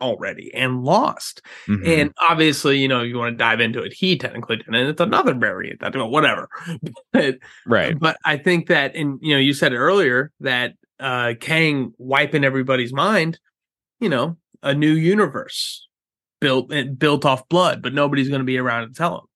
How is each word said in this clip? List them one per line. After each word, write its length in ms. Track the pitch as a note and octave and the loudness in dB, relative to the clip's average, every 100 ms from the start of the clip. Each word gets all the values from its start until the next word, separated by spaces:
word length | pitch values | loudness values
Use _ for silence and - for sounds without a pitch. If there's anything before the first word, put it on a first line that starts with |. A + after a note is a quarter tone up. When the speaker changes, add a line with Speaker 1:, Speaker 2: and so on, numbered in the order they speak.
Speaker 1:
already 520 | B2+ G2+ F#2+ - - | -4 -4 -6 -10 -10
and 300 | - C3 B2+ | -4 -2 -2
lost. 580 | B2+ F#3+ C4+ - - - - - - | 2 2 2 -4 -12 -16 -20 -14 -4
Speaker 2:
Mm-hmm. 180 | G2+ F#2+ | -2 2
Speaker 1:
And 240 | D#3+ D3 - | 2 2 0
obviously, 580 | E3+ E3 D#3+ C#3+ D3 C#3 | 2 4 2 2 0 2
you 100 | C3+ | 2
know, 140 | B2+ | 0
you 140 | A#2+ A#2+ | -2 -4
wanna 200 | A#2 A#2 | -4 0
dive 240 | A#2 A2 | 0 2
into 200 | A2+ A#2 | 0 -2
it, 100 | F#2+ | -8
he 240 | - F#3 E3+ | -2 0 0
technically 400 | - - A2+ A2+ | -2 -8 -6 -6
didn't. 180 | - A2+ | -2 0
And 140 | C3 | 0
it's 100 | D3+ | 0
another 340 | F3 - C#4 | 0 2 2
variant. 460 | B2+ A2 F#2 - - | 0 -2 -4 -10 -8
That, 140 | - C3 | -8 -6
whatever. 540 | A2+ C#3 C#3+ G2+ - | -2 2 2 0 -6
<laughs> 260 | - E3+ D#3+ D3 A#2 _ | -14 -12 -10 -10 -14 _
But, 240 | - D3 C3 - - - | 0 0 -2 -8 -12 0
Speaker 2:
Right. 320 | A2+ D2+ D3 | 2 2 0
Speaker 1:
but 200 | D#3+ - E3 | -2 -2 -2
I 100 | D3+ | -2
think 300 | F#3 F3 - | 0 0 2
that, 280 | D#3+ C#3 D#3 | 2 0 -2
and, 240 | D3 C3+ | -6 -4
you 120 | D#3 | 0
know, 60 | C#3+ | 2
you 140 | C3+ | 4
said 180 | C#3 D#3 | 2 0
it 60 | B2 | 2
earlier, 540 | C#3+ G3+ D#3 B2 D3+ _ | 2 4 4 2 -2 _
that, 320 | C#3 B2 A#2+ - _ - | -4 -2 -4 -8 _ -10
uh, 360 | C3 B2 A#2+ A#2 | -4 -2 -2 -4
Kang 540 | - D#3+ D#3+ C#3+ A#2 - | -2 0 2 0 -4 -8
wiping 460 | B2+ C3+ D3 D3+ | -2 0 2 2
everybody's 480 | C#3 C3 B2+ C3 A#2+ | 0 0 0 0 0
mind, 480 | C3+ F3+ A3 D#3+ E3 _ _ _ _ _ - | 0 0 2 0 -4 _ _ _ _ _ -6
you 80 | A3+ | -2
know, 280 | C3 C#3+ E3+ _ _ | 0 -2 -6 _ _
a 100 | C#3+ | -2
new 180 | C#3+ D3+ | 2 2
universe 920 | D#3+ D#3+ G#3 F3+ A#2+ - - - - _ _ _ _ _ - | 4 4 2 2 -2 -10 -8 -8 -10 _ _ _ _ _ -4
built, 280 | C#3+ C3 B2 D3 C3 C3 | 0 0 0 -4 -4 0
built 260 | D3+ D3 | 2 2
off 240 | D3+ B2+ - | 2 0 2
blood, 340 | E3+ F3+ A2 | 2 2 0
but 120 | B2 | -4
nobody's 340 | C#3 C#3+ C#3 C3 | 0 0 0 0
gonna 140 | C#3 | -2
be 140 | B2+ B2+ | -2 -2
around 300 | B2+ A#2 A#2 | -2 -4 -6
to 40 | |
tell 260 | C3 E3+ E3+ | -4 -4 -4
him. 60 | - | -14